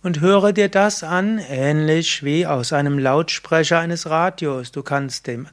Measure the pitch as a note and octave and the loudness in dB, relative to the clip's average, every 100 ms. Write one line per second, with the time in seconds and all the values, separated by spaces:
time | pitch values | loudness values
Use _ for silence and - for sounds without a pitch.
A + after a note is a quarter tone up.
0 | F#3 D#3 F3+ G3+ G3+ G3+ G3+ G3 G#3 - | -4 0 4 6 4 2 2 2 2 0
1 | D#3+ F3+ G3+ A3 - C3+ C#3 D3+ D#3 D#3+ | -4 -2 0 -2 -4 -2 0 2 2 2
2 | E3 - C#3+ D#3 E3+ C#3 B2 C#3+ C#3+ C#3+ | 0 -4 -2 0 0 -2 0 0 0 0
3 | C3 C#3+ E3 - - E3 D#3 E3+ E3+ E3+ | 2 2 0 -6 0 0 2 0 0 -6
4 | E3 D#3 F3+ F#3 D#3 C3 A#2+ - C3+ C#3 | -2 0 0 -2 -4 -4 -8 -12 -4 -4
5 | C#3 - - A#2+ - | -4 -8 -8 -10 -10